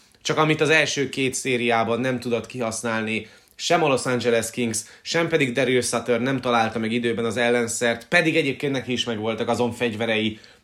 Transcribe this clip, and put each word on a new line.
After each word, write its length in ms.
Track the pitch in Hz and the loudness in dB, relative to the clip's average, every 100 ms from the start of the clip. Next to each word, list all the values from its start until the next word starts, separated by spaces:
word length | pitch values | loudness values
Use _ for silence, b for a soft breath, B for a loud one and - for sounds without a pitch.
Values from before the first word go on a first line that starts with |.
| B B | B B
csak 160 | - 147 | -2 2
amit 240 | 156 151 | 2 2
az 80 | 147 | 4
első 400 | 156 143 - 135 | 4 2 0 -4
két 240 | - 131 | -2 -2
szériában 680 | 131 139 123 117 113 113 117 | -2 -2 0 2 2 2 0
nem 200 | 131 127 | 0 -2
tudott 260 | 127 117 104 | -2 -4 -4
kihasználni 840 | 127 113 113 120 113 110 110 110 B B - | -6 -4 -4 -4 -2 -2 -4 -6 B B -8
sem 280 | - 170 | 0 2
a 40 | 156 | 4
Los 180 | 127 135 | 2 0
Angeles 440 | 123 117 117 104 | 0 2 2 0
Kings, 320 | - 120 110 - B | -2 -2 -2 -8 B
sem 260 | - 165 165 | -4 -2 2
pedig 240 | 160 135 | 2 0
Daryl 300 | 123 127 127 | 0 2 2
Sutter 400 | 120 120 117 117 | 2 -2 0 0
nem 200 | 123 135 | 0 -2
találta 380 | 127 120 110 117 | 0 2 2 0
meg 120 | 110 | -2
időben 340 | 120 117 113 117 | -2 -2 -2 -2
az 120 | 107 | 0
ellenszert, 680 | 120 120 117 - 120 117 - | 2 2 0 0 0 -2 0
pedig 280 | 175 160 160 | 2 2 2
egyébként 360 | 139 127 143 | 0 0 -2
neki 200 | 135 123 | -2 -2
is 140 | 120 120 | -2 -2
megvoltak 420 | 110 110 110 117 | -2 -2 -2 0
azon 240 | 117 120 | 0 0
fegyverei, 680 | 110 120 107 113 107 110 107 B B | 0 -2 -2 -2 0 0 -4 B B